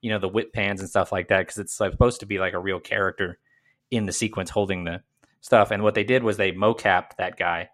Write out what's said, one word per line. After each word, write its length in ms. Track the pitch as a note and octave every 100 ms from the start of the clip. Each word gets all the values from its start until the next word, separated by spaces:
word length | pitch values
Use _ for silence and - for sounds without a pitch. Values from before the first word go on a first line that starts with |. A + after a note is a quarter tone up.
you 80 | A#2
know, 80 | G#2+
the 100 | F#2+
whip 240 | G#2 -
pans 280 | - G2+ G2+
and 100 | F#2+
stuff 200 | G2+ F#2
like 180 | F#2+ F2+
that, 180 | F#2+ F2+
'cause 80 | -
it's, 220 | G2 -
like, 120 | G2+
supposed 280 | - A#2+ A#2+
to 60 | G2+
be, 120 | G2+
like, 140 | F#2+
a 60 | F2+
real 180 | F#2+ F#2
character 580 | - G#2 F#2+ - F#2 E2+ _ _ _ _ _
in 160 | A#2+ G2+
the 60 |
sequence 380 | F2 A2 G#2 F#2
holding 340 | - G2 F#2
the 180 | F2 E2+ _ _ _ _
stuff. 300 | - A#2 G2+
And 120 | G#2
what 120 | G#2+
they 100 | G#2
did 180 | G#2 B2+
was 120 | A#2 G2+
they 160 | G2
mocapped 640 | F2+ G#2 A2+ G#2+ F2+ - -
that 180 | F2+ -
guy. 300 | F2+ E2+ E2+